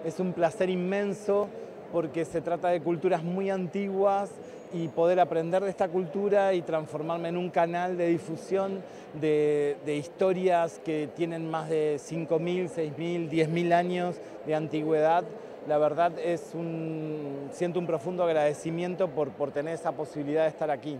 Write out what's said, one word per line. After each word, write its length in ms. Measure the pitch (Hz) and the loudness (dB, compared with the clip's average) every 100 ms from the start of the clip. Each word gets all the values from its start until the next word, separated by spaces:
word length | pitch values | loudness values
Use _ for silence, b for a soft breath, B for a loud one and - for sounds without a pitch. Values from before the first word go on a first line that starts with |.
Es 160 | 165 165 | -6 -2
un 140 | 185 | -2
placer 360 | 170 170 160 185 | 2 0 2 0
inmenso 760 | 185 180 196 202 190 - 202 - B B B - | 2 0 0 -2 -4 0 2 0 B B B -4
porque 340 | 170 165 165 165 | -2 -2 -2 -2
se 160 | 170 | -2
trata 280 | 156 175 180 | -2 0 2
de 120 | 175 | 2
culturas 420 | 151 170 185 175 | 2 2 2 2
muy 280 | 165 185 196 | 0 -2 0
antiguas 800 | 190 180 196 202 190 202 196 202 - B B - | 0 -2 -2 -2 2 4 4 0 -8 B B -10
y 140 | 175 165 | -6 -4
poder 320 | 135 170 185 | 2 4 6
aprender 440 | 170 165 165 185 | 4 4 2 0
de 60 | 196 | 0
esta 180 | 185 190 | -2 0
cultura 680 | 170 180 196 202 202 196 190 | 0 -2 0 2 4 4 2
y 80 | |
transformarme 680 | 165 160 156 151 156 170 170 | 0 -2 -2 -6 -4 -2 -2
en 80 | 175 | -2
un 140 | 180 | 0
canal 440 | 180 170 175 180 180 | 2 2 2 -2 0
de 100 | 170 | 2
difusión 760 | 170 170 165 - 190 196 196 180 B B 156 | 2 0 -10 -2 0 0 -4 -8 B B -2
de, 560 | 151 151 147 147 143 143 143 | 2 4 4 4 2 -2 -2
de 100 | 147 | -4
historias 880 | - - 190 185 185 170 165 - | -4 0 2 4 4 4 2 -2
que 240 | - 156 151 - | -4 -2 -2 -2
tienen 360 | 170 165 160 | -4 -2 -4
más 180 | 160 156 | -4 0
de 300 | 160 151 147 | 0 2 0
cinco 400 | - 165 165 165 | -4 -6 0 0
mil, 280 | 170 180 180 | 2 0 -2
seis 300 | - 156 143 | -2 -4 -4
mil, 320 | 170 175 165 | -4 -2 0
diez 180 | 160 156 | 2 2
mil 240 | 165 175 | 2 4
años 440 | 170 180 180 175 175 B B - | 4 4 0 -2 -4 B B -2
de 80 | 156 | -2
antigüedad. 680 | 156 156 151 156 156 170 170 - B B - | 0 -2 2 4 6 4 2 -8 B B 0
La 100 | 151 | 4
verdad 360 | 151 147 170 165 | 4 4 2 2
es 320 | 165 170 - 160 | -2 -2 -4 -6
un, 920 | 170 165 160 160 156 151 143 139 139 | -6 -4 -4 -4 -4 -6 -6 -8 -8
siento 260 | - 175 170 | -2 -2 0
un 80 | 170 | 0
profundo 380 | 160 170 180 | -2 -2 0
agradecimiento 840 | 175 156 147 147 160 165 180 180 185 | 2 4 4 2 -4 -2 -2 0 -2
por, 220 | 143 147 | 0 -2
por 220 | - 143 | -2 -4
tener 240 | 143 147 165 | -2 -4 -2
esa 160 | 170 | -4
posibilidad 520 | 139 151 151 143 151 | -4 -6 -6 -2 2
de 60 | 160 | 2
estar 220 | 156 156 | 0 -2
aquí. 260 | 143 131 139 | -2 -4 -8